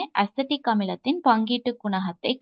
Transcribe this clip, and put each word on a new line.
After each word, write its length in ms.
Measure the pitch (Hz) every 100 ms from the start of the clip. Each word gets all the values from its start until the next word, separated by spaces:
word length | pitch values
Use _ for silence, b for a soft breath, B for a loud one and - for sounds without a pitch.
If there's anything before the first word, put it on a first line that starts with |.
| - -
அசிட்டிக் 480 | 202 - 269 285 -
அமிலத்தின் 480 | 214 190 180 262 349 269
பங்கீட்டு 440 | 220 220 240 247 240
குணகத்தை 480 | 208 190 185 175 - 262